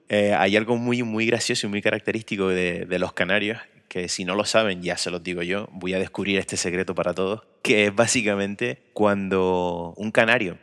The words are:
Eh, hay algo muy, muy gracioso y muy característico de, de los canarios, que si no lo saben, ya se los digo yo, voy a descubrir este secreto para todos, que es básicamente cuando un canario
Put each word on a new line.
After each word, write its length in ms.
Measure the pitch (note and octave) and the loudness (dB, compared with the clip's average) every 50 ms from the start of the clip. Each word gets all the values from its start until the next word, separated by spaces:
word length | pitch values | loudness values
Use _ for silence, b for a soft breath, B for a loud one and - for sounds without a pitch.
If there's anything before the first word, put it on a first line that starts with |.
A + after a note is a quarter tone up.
| _ - | _ 0
Eh, 260 | A2 G#2 G#2 G2+ G2+ | 2 2 4 4 4
hay 200 | D2+ F#2 G2 G2 | 4 4 4 4
algo 200 | G#2+ A2 G#2+ A#2+ | 2 2 2 0
muy, 280 | A#2 A#2+ B2 B2 A#2+ A#2+ | 0 0 0 0 0 0
muy 220 | A2+ G#2+ A2 A2+ | -2 -2 0 0
gracioso 420 | A2+ A#2 A2+ - - A#2 - - G#2 | 2 0 0 0 -2 -2 -2 -2 -4
y 20 | |
muy 120 | G2+ G#2 - | -4 -2 0
característico 640 | A2 G#2+ G#2+ - - G2 A2 A2 - A2+ G2 F#2+ F#2+ | 0 0 0 -2 -2 -4 -4 -4 -6 -4 -2 0 0
de, 360 | F#2 F#2 F2+ F2 E2+ F2 F2+ | 2 2 0 0 -2 -4 -4
de 120 | F2+ F2+ F2+ | -4 -2 -2
los 140 | F2+ F2+ - | -2 -2 -2
canarios, 460 | - F2+ F2+ F#2+ G#2+ G2+ G#2 A#2 A#2+ - - _ _ _ _ | -2 0 0 0 0 0 -2 -4 -6 -10 -16 _ _ _ _
que 200 | - F#2 F2 F2 | -8 -8 -6 -6
si 160 | - - F#2+ | -6 -6 -4
no 100 | F2+ F#2 | -2 0
lo 100 | G#2 G#2 | 0 0
saben, 380 | - - A2+ A2+ G#2 F#2 F2+ F2 | 2 4 4 4 4 0 -2 -4
ya 140 | F2 F2 | -4 -4
se 140 | - - F#2 | -4 -4 -4
los 120 | F2 F2 E2 | -4 -6 -6
digo 200 | F2+ F2 F2 F2 | -6 -4 -4 -2
yo, 260 | F2 F#2+ G2+ - - | -2 -4 -4 -6 -8
voy 240 | - F#2+ F2+ F2+ F#2 | -10 -8 -6 -2 -2
a 40 | F#2 | -2
descubrir 400 | F#2+ F2 - - G2 G2+ G2 F#2+ | -2 -2 -4 -4 -2 0 0 0
este 180 | F#2 - G2+ | -2 -2 -4
secreto 380 | F#2+ - F#2 E2+ F#2 F#2+ F#2+ F#2 | -4 -2 -2 -2 -2 -2 -2 -2
para 180 | F2 E2+ F2+ F2 | -2 -2 -2 -2
todos, 280 | - F#2+ F#2+ G#2 A2+ - _ _ _ - | 0 -2 -2 -2 -4 -8 _ _ _ 0
que 220 | - B2 G#2 G#2 | 2 4 4 4
es 100 | G#2 G2 | 4 4
básicamente 960 | G#2+ A#2 A2+ - B2+ G#2 G#2 G2+ G2 G2 G2 G2+ - A#2+ A#2+ B2 - _ _ _ | 4 2 4 2 0 0 0 0 0 -2 -4 -4 -4 -6 -6 -6 -8 _ _ _
cuando 1000 | - G#2 G#2 G2+ G2 G2 F#2+ F#2 F#2+ F#2 F#2 F#2 F2+ F2+ F2+ F2 E2+ E2+ E2+ F2 - | 2 2 2 4 2 0 0 2 2 4 2 2 2 0 -2 -2 -4 -6 -8 -8 -8
un 120 | G2+ A2 | -6 0
canario 480 | - B2 A#2 A2 A#2 B2+ A2 F2 E2+ - | 2 4 4 4 4 2 0 -2 -6 -8